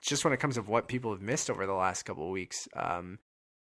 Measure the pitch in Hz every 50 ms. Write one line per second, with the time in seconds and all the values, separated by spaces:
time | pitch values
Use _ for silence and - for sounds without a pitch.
0 | - - 147 139 - 160 135 - - 143 127 120 104 101 107 117 - - 123 123
1 | 123 113 104 92 98 107 135 156 - - 110 95 95 95 98 92 92 92 90 -
2 | - - 92 - 78 90 95 95 90 - - - - - - - 85 85 85 87
3 | 90 90 95 - - _ _ _ _ _ _ _ _